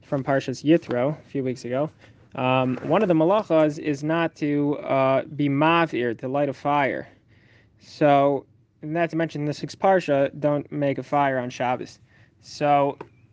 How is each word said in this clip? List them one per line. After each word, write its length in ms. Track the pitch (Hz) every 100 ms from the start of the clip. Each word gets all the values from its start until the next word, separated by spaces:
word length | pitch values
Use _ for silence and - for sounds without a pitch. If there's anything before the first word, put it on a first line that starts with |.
from 220 | _ 143
Parshas 400 | 135 139 135 123
Yitro 520 | 143 170 - 123 135 156
a 120 | -
few 160 | 143
weeks 200 | 131 123
ago. 240 | 120 127 156 _ - - _
Um, 440 | - 127 131 127 127
one 200 | 139 170
of 60 | 214
the 60 |
malachas 640 | 160 160 214 202 160 156 151
is 240 | - 139
not 320 | 151 165 165 -
to, 420 | 147 147 143 147
uh, 440 | - 135 131 135 - 147
be 120 | 143
mavir, 720 | 139 156 170 165 123 120 113
to 80 | 131
light 220 | 139 143
a 40 |
fire. 540 | 131 143 147 135 69 - _ _ _ _ _ _ _
So, 680 | - - 151 139 139 139 - _ _ _
and 160 | 156 165
that's 180 | 170
mentioned 280 | 160 165 151
in 40 | 147
the 80 |
sixth 240 | 143 156 -
parsha, 520 | 190 190 165 139 139 147
don't 300 | 147 147 -
make 260 | 151 143 135
a 40 |
fire 360 | 127 147 139 131
on 120 | 123
Shabbos. 500 | - 123 123 110 - _ _ _ _
So 580 | - - 147 143 139 135 - _ _